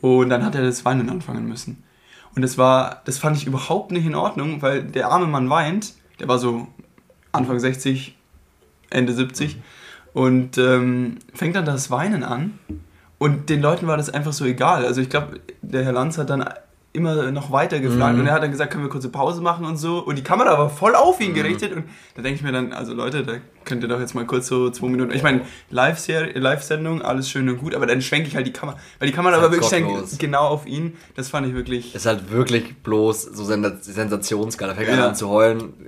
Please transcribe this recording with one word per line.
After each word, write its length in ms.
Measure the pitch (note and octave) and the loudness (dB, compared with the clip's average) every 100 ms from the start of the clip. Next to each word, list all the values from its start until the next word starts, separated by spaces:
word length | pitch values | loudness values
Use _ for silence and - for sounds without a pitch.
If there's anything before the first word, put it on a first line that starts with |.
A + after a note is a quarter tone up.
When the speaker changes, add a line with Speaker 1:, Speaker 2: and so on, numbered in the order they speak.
Speaker 1:
Und 300 | C3+ B2+ B2 | 6 6 6
dann 140 | B2 | 2
hat 100 | G#3 | 2
er 80 | C#3+ | 0
das 220 | B2+ A#2+ | 0 0
Weinen 260 | B2 C3 A#2 | 0 0 0
anfangen 360 | F#3 D#3+ A#2 A2+ | -4 -6 -8 -6
müssen. 360 | A2+ - - _ _ _ - - | -8 -12 -16 _ _ _ -20 -10
Und 80 | - | -2
das 140 | B2+ B2+ | -2 4
war, 460 | B2+ C3 B2+ - | 6 6 2 -6
das 140 | - C3 | -8 -2
fand 180 | D#3 D3+ | 0 0
ich 100 | D3 | -2
überhaupt 440 | C3 - F3+ - | -6 -2 -4 -2
nicht 160 | F3 D#3+ | -2 0
in 80 | |
Ordnung, 480 | D3 G3+ G#3+ D3 D3 | 0 -2 -2 -4 -2
weil 220 | C#3 C#3 | 0 0
der 260 | - C3 A#2 | -2 -2 2
arme 160 | E3 E3+ | 2 2
Mann 240 | C#3+ B2+ | 0 2
weint, 440 | D#3 D3+ G3 G#3 - _ _ | 2 0 -2 -6 -16 _ _
der 80 | - | 0
war 100 | B2 | 2
so 300 | B2 A#2 A#2 - - _ _ _ _ | 2 -2 -8 -18 -20 _ _ _ _
Anfang 260 | - B2+ B2 | -2 0 0
sechzig, 580 | B2+ C3 C#3 C3 - _ _ _ _ _ _ _ _ | 0 0 -2 -2 -4 _ _ _ _ _ _ _ _
Ende 240 | - B2 | 0 0
siebzig 440 | B2 C3 - D3+ A#2 | 0 -2 -2 -6 -6
Speaker 2:
Mhm. 40 | - - - - - - | -16 -20 -20 -20 -10 2
Speaker 1:
und, 380 | C3 B2+ B2+ C3 | 4 4 2 2
ähm, 600 | B2+ B2+ B2+ B2 B2 - - | 4 4 2 0 -2 -6 -16
fängt 200 | - E3 F#3 | -6 -2 0
dann 80 | |
das 260 | D#3+ C3+ - | 0 -2 -2
Weinen 340 | B2+ F3+ G3 | -2 0 -2
an 340 | - A#2+ F3 G#3+ _ - - _ _ _ | -2 -4 -4 -8 _ -14 -14 _ _ _
und 300 | D3 C#3+ - | 0 0 0
den 120 | D3 | 2
Leuten 240 | D3 F3 E3+ | 2 2 0
war 100 | D3+ | -2
das 140 | D3 | -2
einfach 220 | C#3+ D3 | -4 -4
so 120 | C#3+ | -2
egal. 400 | C3+ B2 C3+ F3 | -2 2 2 2
Also 160 | B2+ B2 | 2 0
ich 80 | B2+ | 0
glaub, 260 | C#3+ C#3+ - - - | 0 -4 -12 -18 -16
der 220 | G#2 C3 | -6 -2
Herr 80 | C3 | 0
Lanz 260 | B2 C#3 D#3+ | 0 0 -2
hat 100 | C#3 | -2
dann 180 | C#3 - - - _ _ | -2 -2 -8 -20 _ _
immer 380 | D3+ E3 D#3 C3 | -2 0 2 0
noch 220 | C#3+ C#3 | -2 0
weiter 260 | C#3 E3+ D#3 | 0 2 0
gefragt 360 | C3 A#2+ A#2+ | 2 2 4
Speaker 2:
Mhm. 80 | A#2+ | 4
Speaker 1:
und 40 | B2+ | 4
er 60 | |
hat 80 | D3+ | 2
dann 80 | D3+ | 0
gesagt, 220 | C#3 D3 | -2 -4
„Können 100 | - | -4
wir 80 | C#3 | -6
kurze 200 | C#3 B2 | -6 -8
Pause 300 | C#3 C#3 E3+ | -2 -2 0
machen?“ 220 | F3 E3+ | -2 -2
und 120 | E3 E3 | -4 -4
so. 240 | E3 F3 | -2 -4
Und 160 | D3+ C#3+ | -4 -6
die 60 | |
Kamera 340 | C3+ F#3+ B3+ D3+ | 0 2 4 4
war 120 | D3 | 4
voll 260 | - G3+ A#3+ | 2 4 6
auf 240 | D#4 F#4 | 6 4
ihn 100 | G#3 | 0
Speaker 2:
Mhm. 40 | |
Speaker 1:
gerichtet 360 | D#3 D3+ F3 G#3 | 0 0 -2 -4
und 120 | F3 D#3 - - - | -6 -10 -14 -20 -8
da 60 | |
denk 120 | B2 | -6
ich 80 | C#3 | -4
mir 80 | D3 | -2
dann, 220 | B2+ B2 | -2 -4
also 200 | - A#2 | -6 -8
Leute, 280 | A#2+ A#2+ C#3+ | -4 -4 -4
da 120 | A#2+ A#2 - _ | -4 -8 -10 _
könnt 200 | - B2 | -6 -4
ihr 40 | A#2 | -2
doch 120 | B2 | -2
jetzt 160 | A#2+ B2+ | -4 -6
mal 100 | A#2+ | -2
kurz 220 | C3 B2+ | -2 0
so 200 | B2+ B2 | 0 0
zwei 180 | A#2+ B2+ | 0 -2
Minuten, 240 | B2+ B2 | 0 0
ich 100 | C3+ | 0
mein, 200 | D3 C3 - - - | 2 2 -2 -16 -8
Live-Ser-, 640 | B2+ C3+ D#3+ - D#3+ D#3+ C3+ | 0 2 0 -2 -2 -2 0
Live-Sendung, 640 | C3 D3 - D#3 D#3+ E3 | 0 0 -2 -2 -2 -2
alles 280 | - C3 C3 | -2 -2 -2
schön 180 | C#3 C3 | -2 -2
und 100 | B2 | -2
gut, 180 | D3+ D3+ | -4 -2
aber 100 | B2+ | 2
dann 160 | B2 | 0
schwenk 240 | C3 D3 D#3 | 0 -2 -2
ich 80 | |
halt 140 | D#3 B2+ | -4 -6
die 40 | |
Kamera, 240 | - D3 - - - | -6 -10 -12 -18 -4
weil 80 | C#3 | -2
die 80 | |
Kamera 220 | C#3+ F3+ E3+ | 2 4 6
Speaker 2:
Ist 60 | |
Speaker 1:
war 80 | E3 | 6
Speaker 2:
halt 120 | E3 | 4
Speaker 1:
wirklich 220 | - F3+ | 4 2
Speaker 2:
gottlos. 340 | E3 G2+ - C#3+ | 0 -4 -6 -6
Speaker 1:
genau 280 | D3+ C#3+ D3 | -2 2 2
auf 180 | D3 D3 | 0 -4
ihn. 300 | C#3+ E3 E3 - | -6 -6 -8 -18
Das 140 | - C3 | -12 -6
fand 180 | D3+ C3+ | -4 -4
ich 80 | |
wirklich 400 | B2+ B2 B2 A#2+ | -4 -4 -6 -6
Speaker 2:
Ist 120 | G#2 A#2 | -4 -2
halt 260 | G#2 F#2 | -2 0
wirklich 460 | A2 B2+ A#2 A#2 - | 0 2 2 -2 -10
bloß 440 | - G#2+ A2 G#2+ | 0 2 4 2
so 220 | - G2+ | -6 -8
Sens-, 400 | G2+ G#2+ G#2 F#2+ | -2 0 0 -4
sensationsgeil. 840 | - G2 G#2+ G2+ - G#2 A2 - G2 | -10 -6 -4 -4 -2 -2 -4 -4 -6
Da 40 | |
fängt 140 | F#2+ A2+ | -4 0
Speaker 1:
Ja. 60 | |
Speaker 2:
einer 140 | B2+ A#2+ | 4 2
an 40 | |
zu 140 | G#2 G2+ | 0 0
heulen. 460 | G#2 A2+ A2+ A2+ - | 6 6 4 -6 -14